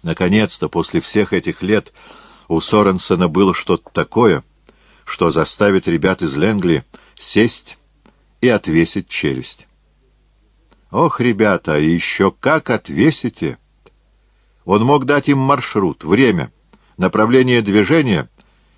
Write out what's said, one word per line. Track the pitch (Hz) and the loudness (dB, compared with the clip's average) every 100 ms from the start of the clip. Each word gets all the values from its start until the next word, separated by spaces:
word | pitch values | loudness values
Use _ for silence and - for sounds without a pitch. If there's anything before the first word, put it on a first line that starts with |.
Наконец-то, | 85 82 90 104 104 - 78 | -6 -2 0 2 0 -2 -4
после | - 80 87 | -4 -2 -4
всех | - 104 98 | -2 -2 0
этих | 95 - 87 | -2 -4 -6
лет, | 92 143 - _ - - - - _ | -2 -2 -2 _ -20 -20 -20 -20 _
у | 82 | -2
Соренсена | - 107 101 92 - 90 90 | 2 2 2 0 -2 0 2
было | 82 98 - | 2 2 0
что-то | - 90 - | -2 -4 -2
такое, | - 78 110 117 76 - _ _ _ _ _ - | -6 -4 2 2 2 -4 _ _ _ _ _ -18
что | - 85 | -2 0
заставит | 82 76 - 101 95 - | 0 -2 0 0 2 0
ребят | 82 95 92 | 0 0 -2
из | 82 69 | -4 -2
Лэнгли | 185 208 180 76 - - _ - | -2 0 0 -2 -4 -20 _ -16
сесть | - - 117 - - - _ _ _ _ _ _ | -4 0 0 -2 -14 -20 _ _ _ _ _ _
и | 123 | 0
отвесить | 107 - 80 85 101 - | 0 0 0 0 -4 -8
челюсть. | - 73 64 64 - _ _ _ _ _ _ _ _ _ _ _ _ _ | -6 -4 -6 -10 -18 _ _ _ _ _ _ _ _ _ _ _ _ _
Ох, | - 160 - | -2 -2 0
ребята, | 123 104 107 90 - 76 | -2 2 2 2 0 0
и | 78 | 0
ещё | 85 - - 190 | 0 -2 0 0
как | - - 156 - | 0 0 0 0
отвесите! | 113 - 69 143 147 123 - 82 - _ _ - _ _ _ _ _ _ _ - | -4 -4 0 0 0 -6 -6 -8 -8 _ _ -20 _ _ _ _ _ _ _ -2
Он | 104 | 0
мог | 120 147 131 | 4 2 2
дать | 147 139 | 0 2
им | 139 | 0
маршрут, | 135 139 - 107 87 - | 0 -2 -2 -2 -2 -4
время, | 76 104 127 90 65 _ _ _ _ - | -2 2 4 2 -4 _ _ _ _ -4
направление | 92 104 110 131 127 123 | -2 0 4 4 4 2
движения | 104 101 95 160 135 85 64 _ _ _ _ | 2 0 2 0 0 -2 -4 _ _ _ _